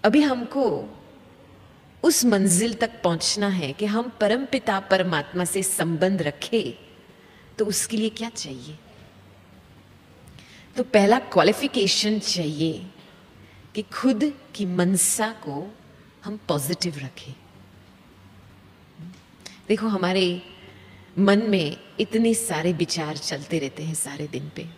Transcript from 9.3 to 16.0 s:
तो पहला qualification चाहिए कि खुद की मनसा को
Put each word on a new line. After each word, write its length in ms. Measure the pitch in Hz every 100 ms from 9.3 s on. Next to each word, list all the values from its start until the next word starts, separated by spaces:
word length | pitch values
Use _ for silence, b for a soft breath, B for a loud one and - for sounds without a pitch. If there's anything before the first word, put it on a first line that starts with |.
| - - - - - - - - - - B B B B -
तो 60 |
पहला 360 | 240 208 202 247
qualification 1000 | - 190 170 214 269 247 196 - 208 214
चाहिए 720 | - 180 151 151 160 156 185 - - - - - B B B
कि 80 | -
खुद 520 | 214 - 254 220 294 277 -
की 120 | - 196
मनसा 680 | 180 175 190 - - 220
को 420 | 220 147 139 190 220 - -